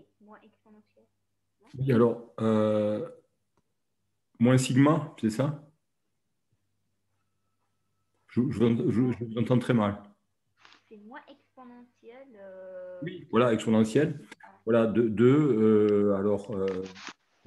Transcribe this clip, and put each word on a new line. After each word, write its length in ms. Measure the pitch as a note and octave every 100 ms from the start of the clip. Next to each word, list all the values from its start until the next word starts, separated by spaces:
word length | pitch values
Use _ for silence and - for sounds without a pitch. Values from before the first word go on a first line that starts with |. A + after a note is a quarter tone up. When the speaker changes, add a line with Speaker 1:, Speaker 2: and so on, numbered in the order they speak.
| _ _
Speaker 1:
moins 200 | G#3 G#3+
exponentielle. 640 | G#3+ _ A3 G#3+ _ _ A3+ _ _ _ _ _ _ B2+
Speaker 2:
Oui, 140 | C3+
alors, 420 | A2+ A#2 - - -
euh, 680 | A2 G#2+ G#2+ G#2+ G#2 G#2+ - - _ _ _ _ _ _ _ _ _ _ _ -
moins 180 | A#2+ C3
sigma, 580 | C3 C3 C#3+ D#3+ - -
c'est 80 | A2
ça ? 400 | G#2+ C#3+ D#3 - _ _ _ _ _ _ _ _ _ _ _ _ _ _ _ _ _ _ _ _ _ _ _ _ _ _
Je, 120 | A#2 C3
je, 80 | G2 A#2 A#2 C#3
je, 220 | G2+ B2+
je 140 | A2+ A#2
vous 120 | A2+
entends 220 | A2 B2
très 160 | - A#2+
mal. 260 | G2+ G2+ - _ _ _ _ _ _ _ _
Speaker 1:
C'est 80 | G#3+
moins 240 | G#3+ C#4+ C#4
exponentielle, 1040 | C#4 _ _ B3 A#3+ B3 _ A3+ B3 C#4 G#3
euh, 640 | G3 F#3 F#3 F#3 - -
Speaker 2:
Oui, 240 | E3+ F3+ -
voilà, 240 | A2 B2
exponentielle. 680 | A2 A2+ A2 A2 - - - - -
Speaker 1:
Ah. 160 | - - A2+
Speaker 2:
Voilà, 220 | A#2 A2
de, 200 | G2+ A2+
de, 200 | G#2 B2
euh, 880 | D3 D3 A2 A2 G#2+ G#2 G#2 G2+ G2
alors, 340 | G#2 G2+ - G2
euh, 100 | F#2+ F#2 F#2 F#2 - - _ _